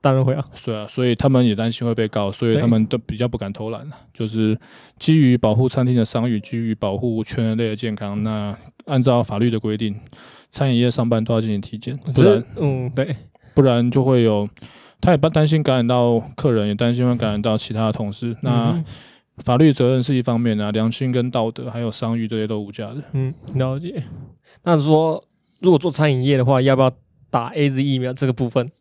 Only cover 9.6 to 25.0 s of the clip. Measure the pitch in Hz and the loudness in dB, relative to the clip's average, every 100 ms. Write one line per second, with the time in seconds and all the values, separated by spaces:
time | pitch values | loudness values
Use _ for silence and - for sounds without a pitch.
9.6 | 107 107 110 104 - - - - _ - | -4 -4 -4 -6 -14 -20 -20 -20 _ -4
10.6 | 139 120 123 117 120 117 113 113 110 101 | 0 2 2 0 0 0 0 -2 0 -4
11.6 | - 107 - 120 - 127 180 202 233 - | -6 -12 -10 -10 -4 4 6 6 0 -4
12.6 | 147 131 127 - 139 135 - _ - - | -4 -2 -4 -4 -4 -6 -12 _ -2 4
13.6 | 135 120 120 135 131 127 113 104 104 - | 4 4 2 2 2 4 4 2 -2 -8
14.6 | - - - _ - 165 160 160 151 156 | -20 -20 -20 _ 2 4 4 2 2 2
15.6 | 143 127 120 123 120 117 113 - 151 113 | 2 2 2 2 4 2 -2 -4 0 2
16.6 | 104 104 120 120 123 120 110 104 110 107 | 0 0 0 2 0 0 -2 -2 0 -2
17.6 | - 110 113 107 107 101 120 117 135 120 | -2 -2 -2 -2 -6 -6 -8 -6 0 0
18.6 | 117 170 160 - - _ _ - - 127 | 2 -2 -4 -14 -20 _ _ -10 0 4
19.6 | 156 135 123 131 123 127 120 117 120 107 | 4 4 2 2 0 0 0 0 0 0
20.6 | 104 107 113 113 131 123 123 123 113 113 | -2 0 -2 -2 -2 -2 -2 -2 -2 -6
21.6 | 123 120 117 - 113 117 110 110 107 107 | -10 -6 -6 -6 -4 -4 -4 -4 -4 -6
22.6 | 101 101 107 127 - 135 131 151 - 135 | -8 -12 -12 -12 -8 -6 -6 -8 -8 -4
23.6 | 131 135 175 240 - - - - _ _ | -2 -4 -8 -10 -12 -16 -20 -20 _ _
24.6 | - 160 143 156 | 0 2 4 4